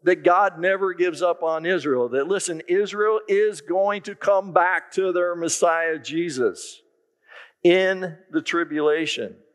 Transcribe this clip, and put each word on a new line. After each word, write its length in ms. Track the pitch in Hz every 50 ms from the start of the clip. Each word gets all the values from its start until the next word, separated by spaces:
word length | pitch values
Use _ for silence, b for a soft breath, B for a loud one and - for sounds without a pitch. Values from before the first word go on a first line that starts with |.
| _
that 220 | 170 185 156 147
God 340 | 175 175 185 202 196 175 160
never 340 | 170 185 190 190 196 190 180
gives 280 | 170 180 180 160 139
up 200 | 180 175 170 -
on 240 | 165 160 160 160 160
Israel, 440 | 175 190 175 135 147 131 127 123 120
that, 180 | 120 135 139
listen, 340 | 170 196 190 - - 170 160 -
Israel 540 | - 180 196 208 190 190 208 208 214 220 214 214 -
is 320 | 196 202 214 214 202 147
going 400 | 143 - 170 190 196 202 202 202
to 140 | - 208 202
come 360 | _ - 202 202 190 196 196
back 400 | 156 185 170 180 185 165 - - -
to 200 | - 190 185 175
their 200 | 180 175 175 175
Messiah, 640 | 170 165 160 - - - 175 160 165 165 165 160
Jesus, 840 | 156 123 120 147 165 175 175 135 131 123 104 87 - - - - - _ _ _ _ _ _ _ B B B B B B B B _ -
in 540 | 175 175 185 190 185 190 185 185 175 160 160 _ _
the 100 | - 160
tribulation. 960 | 151 - - 175 165 151 147 151 151 151 151 160 156 147 - 123 113 95 92 _ _ _